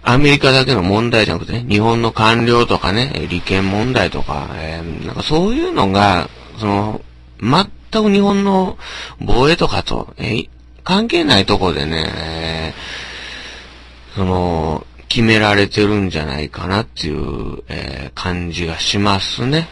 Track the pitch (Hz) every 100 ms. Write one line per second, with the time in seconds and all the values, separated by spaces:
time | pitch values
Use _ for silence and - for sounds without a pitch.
0 | - 123 147 143 143 131 131 120 87 104
1 | 120 117 101 85 85 110 120 104 113 117
2 | 117 - 110 117 117 120 117 92 - 101
3 | 135 85 76 87 - 95 95 98 127 123
4 | 90 73 71 73 71 - 80 82 82 76
5 | 85 - - 156 190 262 349 320 190 190
6 | 202 175 156 - - - 104 101 104 -
7 | - - - - 104 156 202 - - 220
8 | 214 202 202 196 202 190 185 - - -
9 | - - 98 113 139 170 160 98 - 57
10 | - - - 110 - - - - - 190
11 | 233 349 302 98 98 101 92 71 76 80
12 | 78 76 80 80 80 80 80 73 - -
13 | - - - - - - - - - -
14 | - - 92 92 90 85 80 76 - -
15 | - 120 110 110 107 101 101 - 104 104
16 | 95 82 76 71 73 - 87 98 117 -
17 | 78 73 69 71 - 69 - 76 69 67
18 | 69 - 92 90 85 80 82 80 - 101
19 | 101 98 - - 123 156 165